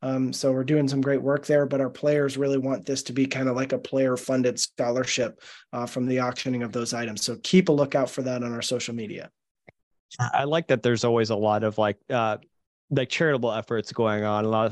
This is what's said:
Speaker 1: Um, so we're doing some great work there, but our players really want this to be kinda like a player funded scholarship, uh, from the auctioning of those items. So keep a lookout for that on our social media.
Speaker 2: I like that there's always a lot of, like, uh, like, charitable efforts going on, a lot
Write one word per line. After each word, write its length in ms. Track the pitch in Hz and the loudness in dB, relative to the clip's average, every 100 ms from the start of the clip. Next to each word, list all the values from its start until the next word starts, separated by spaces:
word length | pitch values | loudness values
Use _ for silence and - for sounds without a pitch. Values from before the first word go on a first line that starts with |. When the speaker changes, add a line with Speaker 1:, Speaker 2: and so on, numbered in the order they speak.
Speaker 1:
Um, 320 | 135 131 131 | -4 0 -2
so 200 | 107 139 | 0 0
we're 100 | 131 | 2
doing 240 | 135 151 139 | 2 2 2
some 140 | 135 | 2
great 200 | 135 139 | 2 2
work 240 | 131 143 | 2 0
there, 220 | - 147 139 | 2 2 4
but 140 | 139 | 0
our 100 | 131 | -2
players 460 | - 147 147 139 131 | -2 2 2 2 0
really 180 | 139 139 | 0 0
want 300 | 131 127 95 | 0 -4 -4
this 160 | 135 | -6
to 100 | - | -4
be 140 | 127 135 | 0 0
kinda 260 | 131 131 | 0 -2
like 200 | 123 135 | -2 -2
a 60 | 131 | -4
player 380 | - 135 131 127 | -2 0 2 0
funded 440 | - 131 123 117 | 0 0 2 0
scholarship, 800 | - - 123 123 127 - 117 - - - - | -4 -2 -2 0 0 0 -2 -4 -18 -20 -12
uh, 140 | 120 120 | -8 -6
from 200 | 131 127 | -2 0
the 140 | 127 | 0
auctioning 420 | 123 123 135 127 | 0 -2 -4 -4
of 80 | 120 | -4
those 240 | 120 117 | -4 -4
items. 300 | 117 117 107 | -4 -6 -4
So 120 | - 117 | -6 -6
keep 260 | - 185 185 | 2 4 6
a 40 | |
lookout 360 | 143 139 143 131 | 4 2 0 -2
for 140 | - | -4
that 220 | 127 123 | -4 -4
on 80 | 120 | -4
our 100 | 117 | -6
social 320 | - 123 - | -4 -4 -4
media. 340 | 117 107 110 76 _ _ _ - - _ _ _ - | -8 -8 -10 -14 _ _ _ -20 -20 _ _ _ -6
Speaker 2:
I 240 | 123 - | -2 -2
like 240 | 139 160 165 | 0 0 2
that 160 | 131 | 2
there's 180 | 120 117 | 2 2
always 260 | 120 117 110 | 2 2 2
a 60 | 107 | 2
lot 280 | 107 104 | 2 2
of, 120 | 110 104 | 2 0
like, 220 | 107 104 - | 0 -2 -4
uh, 300 | 127 113 107 - _ _ _ - | -2 0 -2 -8 _ _ _ -4
like, 180 | 139 127 | -2 -2
charitable 420 | - 165 139 120 | 0 2 2 0
efforts 400 | 110 107 117 - | -2 -2 -4 -4
going 320 | - 113 104 | -2 0 0
on, 200 | 104 104 | 0 0
a 40 | 110 | 2
lot 180 | 110 113 | 2 0